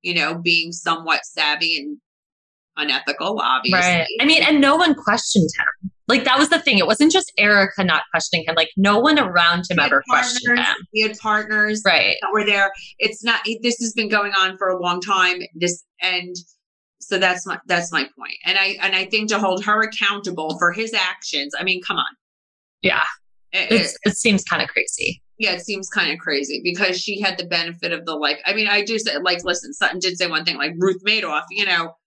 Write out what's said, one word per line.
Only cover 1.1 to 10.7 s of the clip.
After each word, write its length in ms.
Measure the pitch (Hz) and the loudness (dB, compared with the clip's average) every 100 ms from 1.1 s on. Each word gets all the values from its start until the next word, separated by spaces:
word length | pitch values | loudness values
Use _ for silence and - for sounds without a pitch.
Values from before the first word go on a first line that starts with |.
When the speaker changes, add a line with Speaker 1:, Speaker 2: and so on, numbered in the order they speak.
| 156 - | -2 -2
Speaker 1:
savvy 520 | - 151 151 165 160 | -4 -2 -2 -2 -4
and 200 | 147 147 _ _ _ _ _ _ _ - | -6 -12 _ _ _ _ _ _ _ -6
unethical, 640 | 147 127 - 147 165 214 | -2 -2 -4 -4 -4 -2
obviously. 400 | - 131 - 185 | 0 0 2 2
Speaker 2:
Right. 280 | 180 175 160 - | 2 2 0 0
I 60 | 277 | 2
mean, 160 | 320 | 4
and 180 | 294 302 | 4 4
no 160 | 277 311 | 6 4
one 200 | 349 285 | 4 2
questioned 540 | - 226 - 202 156 - | 0 0 2 2 2 0
him. 340 | - - 190 _ - | -4 -4 -12 _ 0
Like, 160 | 262 | 0
that 160 | 262 262 | 2 2
was 100 | 294 | 4
the 100 | 339 | 2
thing. 200 | 311 208 | 4 4
It 80 | 175 | 4
wasn't 240 | 214 302 | 6 6
just 200 | 370 359 - | 4 0 2
Erika 460 | 208 208 196 - | 4 6 4 2
not 200 | 180 160 - | 2 2 0
questioning 340 | 165 - 170 160 | -4 0 -2 0
him. 80 | 165 | 0
Like, 160 | 165 - | 0 2
no 200 | 196 208 | 4 6
one 200 | 277 294 | 6 4
around 460 | 208 175 170 175 180 | 4 4 4 2 0
him 80 | 170 | 2
Speaker 1:
He 40 | |
had 80 | 147 | 4
Speaker 2:
ever 120 | 139 - | 2 4
questioned 460 | 143 127 247 247 - | 2 2 -2 2 2
Speaker 1:
partners, 120 | |
Speaker 2:
him. 200 | 170 | 2